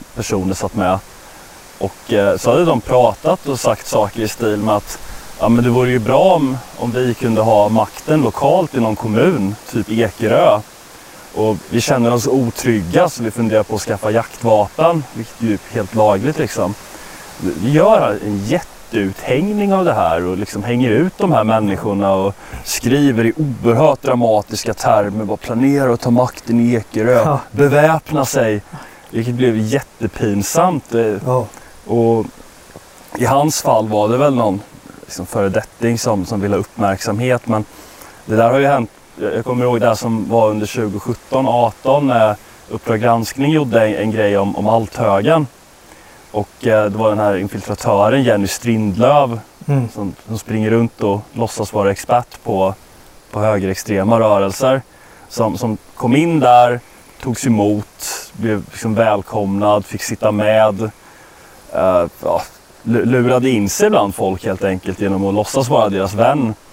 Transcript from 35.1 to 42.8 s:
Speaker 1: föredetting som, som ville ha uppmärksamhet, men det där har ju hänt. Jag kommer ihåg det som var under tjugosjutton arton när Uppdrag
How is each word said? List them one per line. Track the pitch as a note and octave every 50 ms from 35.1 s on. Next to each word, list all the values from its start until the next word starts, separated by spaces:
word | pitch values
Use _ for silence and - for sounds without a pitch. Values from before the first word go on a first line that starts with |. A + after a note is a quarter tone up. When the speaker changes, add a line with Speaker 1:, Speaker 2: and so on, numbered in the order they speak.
| - - F2+
Speaker 1:
föredetting | - - A2 G2 G2 F#2+ A2 - - - - A#2 A#2 A#2
som, | A2 - B2+ G#2+ G2 F2
som | - A2+ G2+
ville | G2 G2+ G2+
ha | F2+
uppmärksamhet, | - - - - G2+ G2 F#2+ - - A2+ G2+ A2 B2 B2+ B2 A#2+ -
men | - A2+ G#2+ G#2 - - - - - - - - - - - -
det | - A2
där | A2+ A#2 A#2
har | C3 C#3
ju | C#3
hänt. | C#3+ C#3+ C3 A2+ - - - - - - - - G#2 D2+
Jag | - -
kommer | B2 B2 B2 B2
ihåg | B2 A#2+ A2+
det | A#2 A#2 A2
som | - B2 A#2 A2+ A2 F2+ -
var | A#2 A#2 A2 G#2+
under | G#2+ G#2+ G#2
tjugosjutton | G2+ - A#2+ A2 G#2 G2 G2+ - A#2+ A2+ - - - C3 C3 C3+
arton | B2+ A#2+ A#2+ A#2 A2 - - - C3 C#3 D3 C#3+
när | C3 A#2+ A#2 A2 G#2+ G#2 - - - - - - -
Uppdrag | G#2+ A2